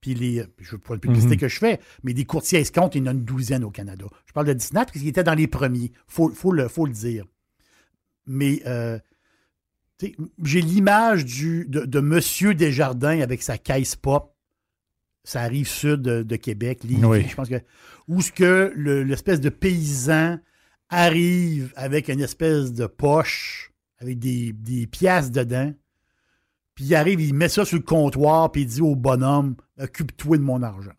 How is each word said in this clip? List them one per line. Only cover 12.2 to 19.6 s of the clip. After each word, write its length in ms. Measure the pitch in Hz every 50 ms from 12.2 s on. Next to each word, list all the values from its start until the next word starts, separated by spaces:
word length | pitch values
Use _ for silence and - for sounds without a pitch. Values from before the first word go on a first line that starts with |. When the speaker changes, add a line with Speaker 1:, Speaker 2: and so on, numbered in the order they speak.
| 170 - - - 175 202 208
Speaker 1:
Desjardins 680 | 151 165 156 135 123 151 135 127 123 123 147 160 165
avec 200 | 143 120 127 120
sa 160 | - - 127 107
caisse 380 | _ - 135 135 131 - -
pop, 400 | - - 139 135 143 143 - _ _ _ _ _ _ _ _ _ _ _ _ _ _ _ _ _ _ _
sa 180 | - - 127 117
rive 240 | 117 120 143 143 -
sud 340 | - - - 147 147 147
de, 220 | 131 123 120 117 113
de 120 | 110 117 113
Québec, 460 | - - 110 101 113 120 127 - -
Lévis, 220 | 117 123 127 110
Speaker 2:
Oui. 200 | 113 113 107 - -
Speaker 1:
je 80 | -
pense 140 | - 135 113
que, 120 | 127 123 - _ _ _ - - - - _ -
où 140 | 165 185
ce 100 | 180 -
que 400 | - - 180 180 185 185 190 196 -
le, 280 | - 147 143 139 139 135
l'espèce 360 | 131 139 127 - - 190 156
de 80 | 131 147
paysan 880 | - -